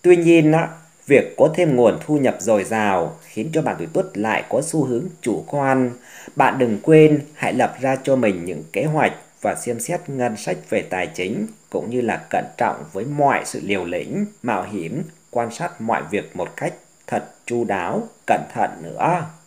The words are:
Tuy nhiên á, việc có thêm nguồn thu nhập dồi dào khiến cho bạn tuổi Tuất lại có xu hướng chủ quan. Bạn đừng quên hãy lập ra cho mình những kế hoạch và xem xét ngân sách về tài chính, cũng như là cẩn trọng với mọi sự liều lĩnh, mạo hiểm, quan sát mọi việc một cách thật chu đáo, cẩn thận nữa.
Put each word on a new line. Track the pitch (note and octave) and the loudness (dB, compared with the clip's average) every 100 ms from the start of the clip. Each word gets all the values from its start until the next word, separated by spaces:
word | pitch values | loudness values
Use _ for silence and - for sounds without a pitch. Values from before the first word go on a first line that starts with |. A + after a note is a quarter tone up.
Tuy | F3+ F3 | 6 6
nhiên | E3+ E3+ D#3 | 8 6 6
á, | D#3+ E3 - - _ - | 4 0 -8 -20 _ 4
việc | C3+ - - | 4 4 2
có | D3+ D#3+ | 2 4
thêm | E3+ B2 | 2 6
nguồn | A2+ D#3+ - | 4 4 -2
thu | D3+ | 2
nhập | B2 - | 2 0
dồi | F#2+ G#2+ | 0 0
dào | F#2 A2 G#2 F#2 E2 - | 2 0 2 0 -2 -8
khiến | - - D3+ | -12 -8 -4
cho | D#3+ | -2
bạn | B2+ F2 | -2 -4
tuổi | E2 | -4
Tuất | F2+ - G2 | -4 -4 -4
lại | A2 G2+ - | -2 -2 -2
có | B2 | -4
xu | D3 D#3+ B2+ | -2 -2 0
hướng | A#2+ F#3 - | -2 -4 -8
chủ | A#2+ F2 - | -4 -4 -4
quan. | C#3+ C3+ C3 B2+ A#2+ - - - - | -2 2 2 0 -4 -20 -20 -12 2
Bạn | C3+ C3+ | 2 4
đừng | A#2+ G#2 | 0 0
quên | - D#3 D#3 D3 - | 6 8 8 6 -2
hãy | - A2+ | -6 -4
lập | A#2 A2+ - | 0 0 0
ra | C3 C3 | -4 -2
cho | C#3+ C3 | 0 2
mình | A2+ F2+ F2 | 2 0 -6
những | D#2 D#2 | -10 -6
kế | - | -4
hoạch | D3+ D3+ A2 - - _ | -2 2 0 0 -20 _
và | G#2 E2+ | -4 -4
xem | - A#2 | -6 -6
xét | C3 E3+ D#3+ | -6 -8 -6
ngân | C3+ A#2+ G#2+ | -4 -4 -4
sách | - F3 - | -6 -8 -4
về | G#2 | -4
tài | D#2+ F#2 E2+ | -2 -6 -6
chính, | F2 F#2 C3+ D#3 - _ | -6 -6 -4 -6 -10 _
cũng | F2+ F2+ | -6 -4
như | B2 | -2
là | A#2 F2 - | -2 -4 -4
cẩn | - - - | -4 -4 -2
trọng | A2 - - | -2 -2 -10
với | F#2+ B2+ | -8 -6
mọi | D3 C#3 G#2+ - | 2 2 2 -2
sự | - | -8
liều | F2+ G2 F2 | -4 -4 -2
lĩnh, | F2 C#2 D#3 G#3 - | -6 -6 -6 -6 -6
mạo | A#2+ G2+ | -4 -4
hiểm, | F#2 G2+ D#2+ B2 - _ _ | -4 -8 -6 -8 -10 _ _
quan | A#2+ A#2 | -6 -4
sát | - F3 - | -6 -10 -8
mọi | A2+ F2 - | -4 -4 -2
việc | G2+ - F2+ | -6 -6 -8
một | E2+ - | -8 -6
cách | D#3 - _ _ - | -8 -8 _ _ -6
thật | A2+ - _ - | -6 -6 _ -6
chu | A#2+ | -4
đáo, | A2 G2 F2 F3 A3+ _ - | -2 -2 -2 -4 -6 _ -2
cẩn | G#2 - | -2 -2
thận | A#3+ G2+ - | -4 -4 -4
nữa. | E2 - C3 F3 D#3 - | -12 -2 0 0 -4 -14